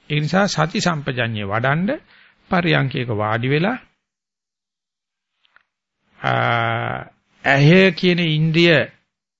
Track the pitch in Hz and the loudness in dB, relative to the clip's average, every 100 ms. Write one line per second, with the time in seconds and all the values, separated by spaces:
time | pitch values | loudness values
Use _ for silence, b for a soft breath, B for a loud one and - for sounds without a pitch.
0 | - 151 151 185 202 - 160 214 180 156 | -6 -4 0 0 0 0 -2 -2 -2 -4
1 | 143 123 117 107 98 107 127 151 196 320 | -6 -4 -4 -4 -4 -2 0 0 -2 -4
2 | _ b b b - 185 180 147 135 131 | _ b b b -4 -2 0 0 0 -4
3 | 123 107 107 113 127 147 190 247 _ _ | -6 -4 -2 -2 -2 0 -2 -4 _ _
4 | _ _ _ _ _ _ _ _ _ _ | _ _ _ _ _ _ _ _ _ _
5 | _ _ _ _ _ _ _ _ _ _ | _ _ _ _ _ _ _ _ _ _
6 | _ _ - 123 120 117 117 117 117 - | _ _ -4 -2 0 0 -2 -4 -6 -8
7 | - _ _ _ 131 135 143 185 190 - | -12 _ _ _ 0 4 6 6 4 2
8 | 180 175 165 156 160 160 170 143 107 _ | 0 0 0 0 0 4 4 4 0 _
9 | _ _ _ _ | _ _ _ _